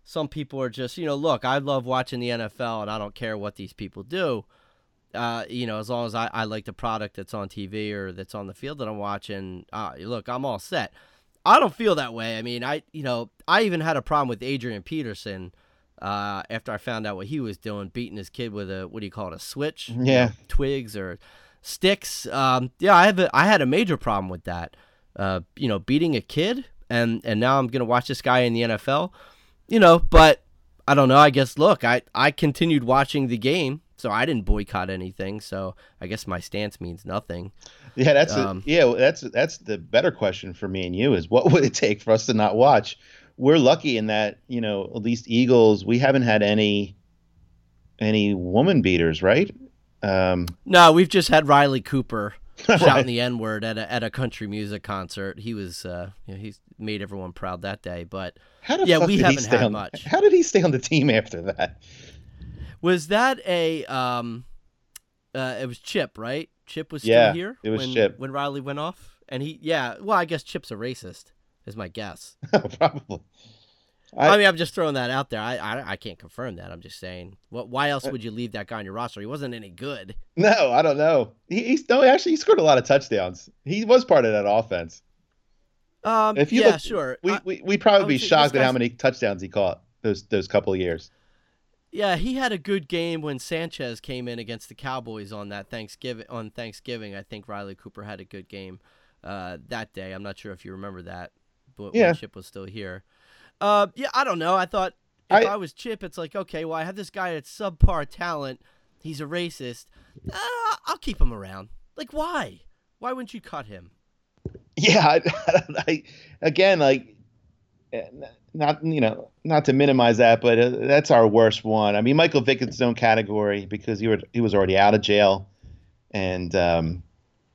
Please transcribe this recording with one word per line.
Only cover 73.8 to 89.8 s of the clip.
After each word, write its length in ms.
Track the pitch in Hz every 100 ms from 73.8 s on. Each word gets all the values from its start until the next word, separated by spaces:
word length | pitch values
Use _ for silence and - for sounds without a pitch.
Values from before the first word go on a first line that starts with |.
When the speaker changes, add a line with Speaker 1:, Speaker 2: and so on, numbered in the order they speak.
| _ _ _ -
Speaker 1:
I, 140 | 147
Speaker 2:
I 80 | 208
Speaker 1:
mean, 80 | 202
I'm 80 | 165
just 180 | 165
throwing 200 | - 156
that 160 | 139 123
out 200 | 131 143
there. 100 | 110
I, 160 | 110 120
I, 340 | 101 120 98
I 40 | -
can't 220 | 110 85
confirm 380 | 82 - 123 87
that. 140 | 92
I'm 100 | 87
just 180 | 90 -
saying. 380 | 92 90 90 98 _
What? 200 | 117 113
Why 200 | 127 147
else 160 | 139 135
Speaker 2:
Uh, 40 |
Speaker 1:
would 120 | 131
you 80 | 113
leave 200 | 110 120
that 140 | 104 95
guy 100 | 113
on 80 | 98
your 80 |
roster? 260 | 104 120 -
He 60 | 104
wasn't 280 | 143 139 117
any 140 | 101
good. 440 | 90 135 127 95 - - -
Speaker 2:
No, 360 | 202 214 139
I 100 | 120
don't 140 | 160 139
know. 360 | 156 151 110 - -
He, 160 | 190
he's, 240 | 233 302 -
no, 120 | 254
actually, 300 | 262 311 359
he 20 | 311
scored 220 | - 359
a 40 |
lot 140 | 156 135
of 80 | -
touchdowns. 640 | 139 - 104 90 87 - _ 135
He 200 | 196 220
was 200 | 254 247
part 200 | 160 117
of 60 |
that 160 | 104 101
offense. 520 | 107 110 90 82 - _ _ _ _ _ _ _ _ _ _
Speaker 1:
Um, 340 | - 226 214 214
Speaker 2:
If 140 | 151
you 100 | 233
Speaker 1:
yeah, 60 | 220
Speaker 2:
look, 100 | 165
Speaker 1:
sure. 360 | - - 135 131
Speaker 2:
we, 80 | 185
Speaker 1:
I, 80 | 202
Speaker 2:
we, 180 | 185 -
we'd 180 | 185 202
probably 240 | 220 202 160
Speaker 1:
I 20 |
Speaker 2:
be 60 | 131
Speaker 1:
would 60 |
say 60 | -
Speaker 2:
shocked 260 | 156 147
Speaker 1:
this 60 | 131
Speaker 2:
at 20 |
how 60 | 131
Speaker 1:
guy's 40 |
Speaker 2:
many 160 | 127 117
touchdowns 520 | 117 135 - 110 95
he 60 | 95
caught 320 | 104 95 -